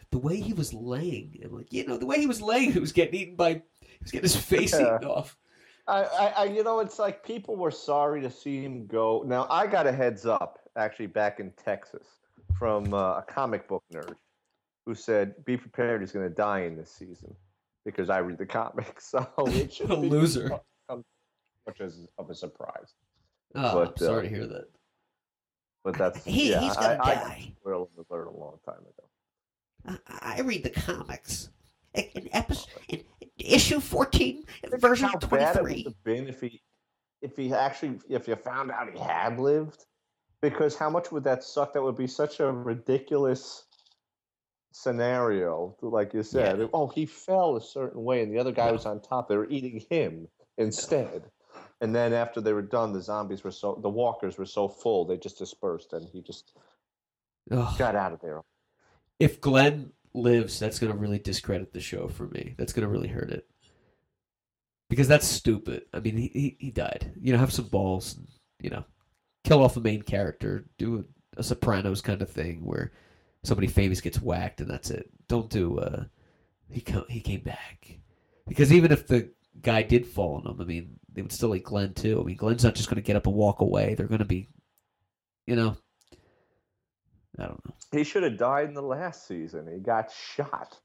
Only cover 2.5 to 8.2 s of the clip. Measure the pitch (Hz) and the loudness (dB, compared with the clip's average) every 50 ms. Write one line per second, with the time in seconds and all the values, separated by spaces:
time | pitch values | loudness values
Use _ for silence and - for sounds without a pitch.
2.5 | 220 254 262 - - 175 - 156 - 170 165 151 175 196 190 170 180 170 175 165 | 2 2 4 4 2 2 0 0 2 2 2 2 0 -4 -8 -6 -2 2 2 2
3.5 | 165 165 - _ _ _ - - - - - - - - - 175 - - - - | 2 0 -6 _ _ _ -20 -20 -20 -18 -12 -10 -6 -2 0 2 2 2 2 2
4.5 | 185 - 214 - 170 151 135 117 113 113 127 - - - - - - _ _ _ | 2 2 4 4 4 4 4 4 4 2 0 -2 -2 -4 -4 -6 -10 _ _ _
5.5 | _ _ _ - _ _ _ - 202 196 196 - - 180 202 208 - 208 202 202 | _ _ _ -20 _ _ _ 0 0 2 2 2 2 2 2 2 4 2 2 2
6.5 | 202 214 214 226 226 220 214 196 - - 214 202 - - - - 226 233 202 - | 2 0 2 2 2 0 0 -2 -2 -2 -2 -2 -2 -4 -8 -8 -8 -8 -6 -6
7.5 | 220 190 175 156 156 - - - 147 147 147 147 147 147 | -4 -2 -2 -2 -2 -4 -2 0 2 2 4 2 2 0